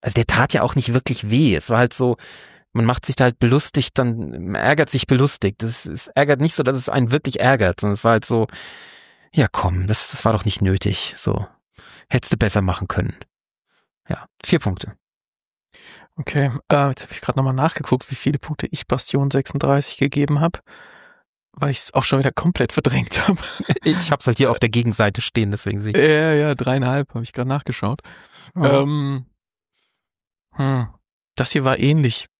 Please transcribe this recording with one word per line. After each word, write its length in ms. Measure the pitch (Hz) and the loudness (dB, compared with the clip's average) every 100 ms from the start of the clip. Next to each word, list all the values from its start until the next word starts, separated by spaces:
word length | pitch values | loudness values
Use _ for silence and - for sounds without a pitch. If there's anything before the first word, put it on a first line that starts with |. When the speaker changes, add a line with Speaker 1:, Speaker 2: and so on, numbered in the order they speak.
Speaker 1:
also 120 | 123 | -2
der 120 | 117 113 | 0 0
tat 260 | - 131 | 2 2
ja 100 | 123 | 2
auch 120 | - | 0
nicht 180 | - 120 | -2 0
wirklich 380 | 120 - 127 104 | 0 -2 -6 0
weh. 240 | 117 151 82 | 2 4 2
Es 140 | - | 0
war 80 | 117 | 2
halt 160 | 120 | 2
so, 220 | - 123 117 - - - - _ | 2 -2 -2 -6 -20 -20 -20 _
man 120 | 117 | 0
macht 220 | 113 123 - | 0 0 -4
sich 100 | 135 | 2
da 80 | |
halt 140 | 123 120 | 2 4
belustigt, 540 | 120 135 - - 135 - | 4 2 2 -2 -2 0
dann, 320 | 123 113 78 | 0 -2 -8
man 240 | 62 90 101 | -8 -6 -2
ärgert 340 | 80 151 147 | 0 2 2
sich 160 | 135 - | 0 2
belustigt. 560 | 131 139 - 98 101 | 2 2 0 -4 -2
Es, 240 | 113 113 - | -8 -8 -12
es 220 | 80 - | -14 -6
ärgert 320 | - 143 139 | 0 2 4
nicht 140 | 156 | 2
so, 80 | - | 0
dass 140 | 127 131 | 0 0
es 120 | 123 | -2
einen 220 | 143 120 | 0 2
wirklich 280 | 139 - - | 2 0 0
ärgert, 400 | 120 135 98 87 | 2 4 2 2
sondern 140 | 104 | -2
es 100 | 101 | 0
war 80 | 120 | 2
halt 140 | 113 - | 2 2
so, 200 | 120 110 - - - - - _ _ _ | -2 -2 -6 -20 -20 -20 -20 _ _ _
ja 140 | - 117 | 2 2
komm, 360 | - 95 90 92 | 2 -2 0 -2
das, 240 | 107 - | -4 -4
das 140 | - - | -2 0
war 60 | |
doch 100 | 107 | 0
nicht 160 | 107 - | -2 0
nötig. 540 | 95 95 - 98 - - | 0 0 0 -4 -6 -6
So, 300 | - - 101 _ _ _ - - _ | -4 -4 -6 _ _ _ -20 -20 _
hättest 240 | 127 - | -2 -2
du 20 | - | 0
besser 240 | 110 104 | 2 2
machen 280 | 92 87 90 | 0 -2 -4
können. 280 | - 107 - - _ _ _ _ _ _ _ _ | -2 -4 -6 -16 _ _ _ _ _ _ _ _
Ja, 180 | - - _ | -10 -10 _
vier 140 | - 165 | 0 0
Punkte. 340 | - 92 - - _ _ _ _ _ _ _ - - - - - | 0 -4 -8 -14 _ _ _ _ _ _ _ -20 -20 -20 -20 -12
Speaker 2:
Okay, 340 | - 147 139 123 - | -4 0 0 -2 0
äh, 180 | 147 139 | 2 2
jetzt 160 | 131 | -2
hab 60 | - | -10
ich 80 | - | -10
grad 140 | - 139 | -4 0
nochmal 180 | 135 | 0
nachgeguckt, 560 | 131 151 - 139 131 - | 2 0 0 0 -2 -2
wie 40 | |
viele 240 | 131 - 131 | -4 -2 -2
Punkte 280 | - 151 127 | -4 -8 -6
ich 160 | - - | -8 -4
Bastion 440 | 127 - 139 139 | -4 0 0 0
sechsunddreißig 680 | 135 135 139 143 139 143 - | 0 -2 -2 2 2 0 -2
gegeben 420 | 147 143 143 147 | -2 0 0 2
hab, 220 | 165 - _ - - - - _ _ _ _ | 0 -2 _ -20 -20 -20 -20 _ _ _ _
weil 180 | - 143 | -6 -4
ich's 220 | 131 - | -4 -2
auch 120 | - | -2
schon 140 | - 135 | 0 0
wieder 140 | 143 | 0
komplett 400 | - 170 175 120 | 0 -2 0 0
verdrängt 480 | - - 127 117 - | 0 0 0 -2 -2
<laughs> 80 | - | 0
hab. 100 | 185 - - - - | -2 -4 -12 -4 -2
Speaker 1:
Ich 260 | - 180 170 | 0 0 0
hab's 160 | 143 - | 0 0
halt 120 | 117 | 2
hier 120 | 131 | 2
auf 80 | 117 | 2
der 100 | 117 | 2
Gegenseite 500 | 113 120 107 107 104 | 2 0 2 0 0
stehen, 300 | - - 104 | -4 -2 -2
deswegen 300 | 101 - 101 | -2 -4 -4
sehe 100 | 104 | -2
ich. 60 | 101 | 2
Speaker 2:
Ja, 340 | 147 151 160 | 4 4 4
ja, 220 | 151 147 | 2 2
dreieinhalb 600 | 135 127 131 127 135 143 | 0 0 0 0 0 -2
hab 80 | - | -6
ich 100 | 117 | -10
grad 120 | - 127 | -6 -4
nachgeschaut. 520 | 139 - 127 101 127 - - - - - | -4 -4 -6 -4 -6 -10 -20 -20 -20 -14
Speaker 1:
Ja. 260 | - 143 139 | 0 4 4
Speaker 2:
Ähm, 440 | 139 147 139 139 127 _ _ _ _ _ _ _ _ _ _ _ _ | 2 -2 -2 -6 -8 _ _ _ _ _ _ _ _ _ _ _ _
hm, 340 | - 135 135 113 - _ _ _ | -4 -2 0 -4 -10 _ _ _
das 180 | - 123 | -6 -2
hier 120 | 151 | 0
war 140 | 131 131 | 2 2
ähnlich 480 | 135 156 135 117 - _ | 4 4 4 0 -10 _